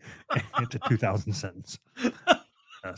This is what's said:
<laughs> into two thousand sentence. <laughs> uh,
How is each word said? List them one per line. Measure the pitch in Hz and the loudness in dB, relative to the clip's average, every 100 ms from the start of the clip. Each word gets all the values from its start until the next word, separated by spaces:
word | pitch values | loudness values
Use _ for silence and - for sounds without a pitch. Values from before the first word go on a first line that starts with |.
| - - - | -20 -14 -2
<laughs> | - - 285 | -2 0 -2
into | - - - | -2 -2 2
two | 113 | 2
thousand | 104 101 104 | 2 0 -2
sentence. | 98 98 87 - - _ - | -4 -6 -10 -14 -16 _ -4
<laughs> | 240 - - - - _ - - | -2 2 4 4 0 _ -20 -14
uh, | 95 | -12